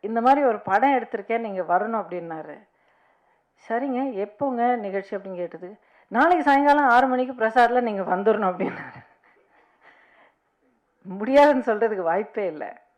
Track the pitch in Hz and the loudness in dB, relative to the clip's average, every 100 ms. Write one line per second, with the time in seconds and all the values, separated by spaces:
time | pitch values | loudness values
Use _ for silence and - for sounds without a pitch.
0 | 208 233 240 285 277 214 196 196 269 269 | -4 0 4 4 4 0 0 2 2 2
1 | 220 208 196 226 226 190 165 180 214 226 | -2 -10 -4 -4 -4 -6 0 0 0 -4
2 | 170 175 170 160 151 - 214 _ _ _ | -6 -10 -10 -12 -14 -18 _ _ _ _
3 | _ _ _ _ _ _ - 226 277 247 | _ _ _ _ _ _ -6 -4 -4 -4
4 | 269 202 208 - 277 247 240 247 208 196 | -4 -4 -8 -4 -4 0 0 0 -4 -8
5 | 190 202 190 180 175 170 180 214 _ _ | -6 -10 -10 -10 -10 -10 -16 -18 _ _
6 | _ 220 311 349 285 277 285 294 277 240 | _ 0 2 2 2 4 4 4 4 4
7 | 262 254 254 247 220 226 233 247 240 202 | 4 0 -2 -2 0 4 4 2 0 -4
8 | 185 180 202 214 196 180 185 - - - | -4 0 2 2 0 -2 -6 -8 -16 -18
9 | - _ _ _ _ _ _ _ _ _ | -20 _ _ _ _ _ _ _ _ _
10 | _ _ _ _ _ _ _ _ _ _ | _ _ _ _ _ _ _ _ _ _
11 | 185 190 226 277 294 262 247 214 226 208 | -14 -8 2 6 6 4 0 0 0 0
12 | 165 180 214 - 190 151 - - _ | 0 -2 -2 -6 -6 -6 -12 -14 _